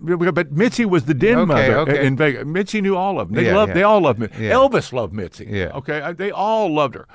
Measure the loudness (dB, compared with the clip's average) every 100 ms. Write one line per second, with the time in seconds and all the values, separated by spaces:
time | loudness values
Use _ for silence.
0 | -4 0 0 0 -2 0 0 2 0 0
1 | 0 2 4 4 4 2 4 2 2 2
2 | 0 2 0 0 -4 -4 -2 -2 0 0
3 | -2 -4 -4 0 2 2 2 2 4 4
4 | 2 0 -4 -4 0 2 4 2 -2 -6
5 | -6 -8 -10 -12 -8 -6 -4 -6 -8 -6
6 | -6 -8 -6 -4 -2 0 0 0 0 -4
7 | -18